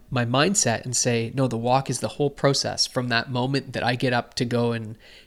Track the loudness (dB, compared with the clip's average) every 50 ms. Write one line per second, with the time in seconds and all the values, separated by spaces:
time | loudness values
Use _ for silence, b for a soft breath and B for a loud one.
0 | -8 -4 -2 -2 0 2 2 4 4 4 4 2 2 2 0 0 -2 -4 -2 0
1 | 0 2 2 0 0 -2 0 0 0 0 0 -2 0 2 2 2 2 0 -4 -4
2 | -4 -6 -2 -2 -2 -2 0 0 2 2 2 2 0 -2 -2 -2 -2 -2 -2 -2
3 | -2 0 0 0 0 0 -2 -2 0 0 0 -2 -2 -4 -4 -2 0 0 0 0
4 | 0 0 2 0 -2 -2 -4 -4 -2 0 0 0 2 0 0 -2 -6 -8 -12 b
5 | b b b b b